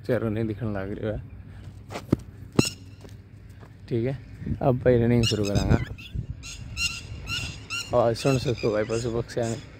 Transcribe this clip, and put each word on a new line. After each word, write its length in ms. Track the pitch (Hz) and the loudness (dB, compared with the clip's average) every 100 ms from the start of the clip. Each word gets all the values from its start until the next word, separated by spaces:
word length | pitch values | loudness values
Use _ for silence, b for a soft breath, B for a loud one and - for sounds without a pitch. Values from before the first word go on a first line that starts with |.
| - | 2
चेहरा 240 | 117 113 | 0 2
नहीं 160 | 107 113 | 0 -2
दिखने 280 | 104 110 | -2 -4
लग 300 | 101 95 104 | -4 -4 -4
रहा 120 | 107 104 | -4 -4
है। 60 | - - B B B B - - - - - - - - - - - - - - - - - - - - - | -8 -16 B B B B -14 -12 2 2 2 -16 -2 0 0 -6 -16 -18 -16 -18 -18 -20 -18 -18 -18 -18 -2
ठीक 160 | 117 123 | 0 0
है, 120 | 139 - - - - | -2 -10 -10 -6 2
अब 180 | 147 127 | 4 4
भाई 200 | 127 120 | 6 6
running 200 | 117 120 | 8 6
शुरू 220 | 110 104 101 | 6 2 4
करांगा। 380 | 101 98 113 - - - - - - - - - - 1077 - - - - 1077 1077 - - - - | 4 4 4 2 -8 -8 -8 -8 -10 -10 -12 -10 -4 -2 -4 -10 -12 -8 -6 -6 -10 -10 -8 2
और 200 | 123 117 | 4 4
सुन 240 | 113 143 131 | 4 2 2
सकते 300 | 139 113 123 | 0 0 0
हो 60 | |
भाई, 100 | 104 | 0
पशु 280 | 107 113 120 | 0 0 0
पक्षी 300 | 117 113 - | -2 -4 -4
आने 280 | 113 113 - | -2 -4 -8